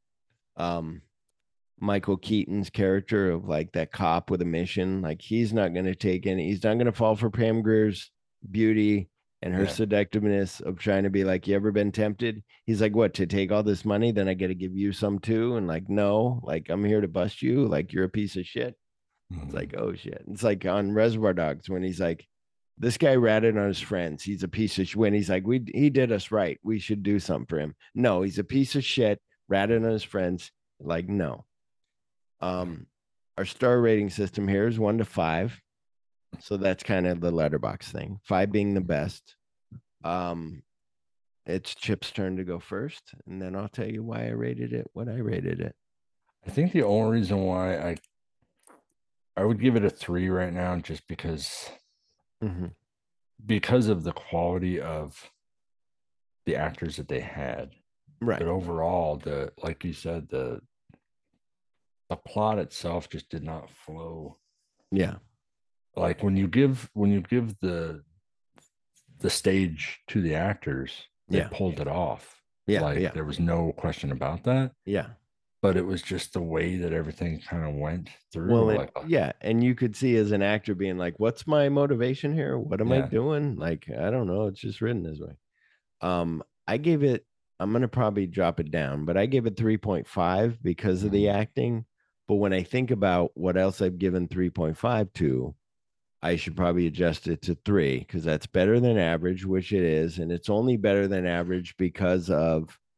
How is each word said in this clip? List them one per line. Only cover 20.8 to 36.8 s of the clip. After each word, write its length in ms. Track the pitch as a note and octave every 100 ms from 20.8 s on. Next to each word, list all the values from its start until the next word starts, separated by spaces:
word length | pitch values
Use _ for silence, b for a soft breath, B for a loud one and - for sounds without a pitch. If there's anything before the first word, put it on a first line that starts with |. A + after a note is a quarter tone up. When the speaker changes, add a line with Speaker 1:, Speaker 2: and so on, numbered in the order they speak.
| G2
Speaker 1:
Reservoir 400 | G#2+ A#2 A2 G#2+
Dogs 340 | F2 D#2 C#2+ -
when 120 | F#2
he's 180 | F#2 F2
like, 280 | F2 E2+ - _ _ _ _ -
this 200 | A#2 A2+
guy 180 | D3+ C3
ratted 420 | A#2 A2 A2+ G#2+
on 100 | G2+
his 120 | F#2
friends. 420 | - F#2+ E2+ D2
He's 200 | F#2+ G2
a 40 | F#2
piece 320 | G#2 G#2+ -
of 80 | F#2
sh-, 80 | G#2
when 180 | A2
he's 160 | G#2 F#2
like, 160 | F#2+ F#2+
"We, 180 | B2+ A2
he 160 | A#2 D3
did 220 | C3+ B2
us 200 | G#2 -
right. 280 | G#2+ F2+ C2+
We 160 | G#2 A2
should 240 | - G#2+
do 160 | G2 G2+
something 260 | - D2 -
for 120 | D#2+
him." 160 | D2+ - b
No, 280 | - A#2+ F#2
he's 160 | G2 G2
a 40 |
piece 320 | F#2 C3+ C3+ C#3+
of 80 |
shit, 380 | B2+ - A2 G2+ _ _ _
ratted 360 | G2 G#2 A#2
on 80 | A2+
his 120 | A2
friends. 480 | - G2+ F2+ F2+ - _ _ _
Like, 280 | D2 E2 F2+
no. 380 | G2+ D#2 A#1 - _ _ _ _ _ _ _ _ _
Um, 480 | F2+ F2+ F2+ D#2+ - _ _ _ _ -
our 80 | F#2+
star 340 | - B2+ B2
rating 280 | A#2 G#2+ G2+
system 380 | G2 G2 - G2
here 200 | G2 A2+
is 120 | A2+
one 180 | G#2+ A2+
to 80 | G#2
five. 540 | - D#2+ D#2+ G#2+ - _ _ _ _ _ _ _ -
So 180 | - G2+
that's 240 | G2 F#2